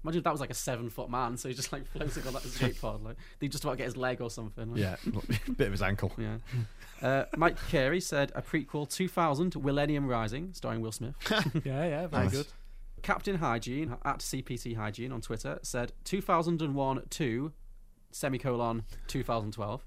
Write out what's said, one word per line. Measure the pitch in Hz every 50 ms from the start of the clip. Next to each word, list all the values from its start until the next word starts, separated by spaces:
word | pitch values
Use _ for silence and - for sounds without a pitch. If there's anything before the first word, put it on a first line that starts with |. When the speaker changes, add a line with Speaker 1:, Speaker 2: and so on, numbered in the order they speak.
Speaker 1:
Imagine | - 156 165 175
if | 147
that | 175
was, | 151 147
like, | 135 120
a | 131
seven-foot | - - - 127 113 117 113 - - 120 -
man, | 120 127 127 117 123
so | 123 - 135
he's | 127
just, | 135 131 -
like, | - 143 139
floating | - - 151 147 147 - 156 131
on | 131 127
that | 131 -
escape | 123 123 - 131 127 - -
pod. | - 113 110 107
Like, | 107 110 120 - - - - -
he'd | 147 139
just | 143 147 -
about | 147 131 127
get | 123
his | 123 117
leg | 127 127 127 127 -
or | 123 117
something. | - - 113 104 - 120 113 113
Like | 117 110
Speaker 2:
Yeah, | 101 92 90 - -
<laughs> | - - 104 - - 120 107 - 262 247
bit | - 143
of | 101
his | 98 98
ankle. | 101 92 101 104 - 92 - -
Speaker 1:
Yeah. | 113 107 110 113 - - 127 123 113 - - - - - - -
Uh, | 123 127 135 135 - - -
Mike | 156 165 175 165 - - -
Carey | - 147 131 135 165 185
said, | 175 - 165 143 139 139 -
"A | 131
prequel, | - - - 160 - - - 147 147 -
two | - - 185 175
thousand, | - 185 170 156 139 139 180 185 - 147
Millennium | 131 139 139 143 143 147 151 143 139
Rising, | 131 123 117 113 104 113 139 170 190 175
starring | - - 123 113 113
Will | 110 113
Smith." | 110 - 113 113 139 -
Speaker 2:
<laughs> | - - 220 214 170 147 - 156 -
Speaker 3:
Yeah, | 143 131 139 165
yeah, | 175 147 151 180
very | 170 - - 92
Speaker 2:
Nice. | 92
Speaker 3:
good. | 98 139 151 - - - - - - - - - - -
Speaker 1:
Captain | - - 196 - - 202 196
Hygiene, | 165 165 131 117 117 110 120 123 143 160 135 123 127 -
at | 143 135 -
C | - - - 135
P | - - 131
T | 117 - 120 113
Hygiene | 110 107 107 104 - 117 131
on | 131 113
Twitter, | - - 117 107 - 135 151 -
said, | - - - 123 120 123 - - -
"Two | - 190 196
thousand | 185 - 185 165 165 170 170 156
and | 165 147 135
one | 139 135 135 131 131 - -
two, | - - 160 120 113 123 139 160 - - - - - - - - - - - -
semicolon, | - - - 139 131 127 - 135 123 120 120 117 113 117 104 - - - -
two | - - 139
thousand | 113 - 120 113 104 107
twelve." | 104 113 104 104 110 143 -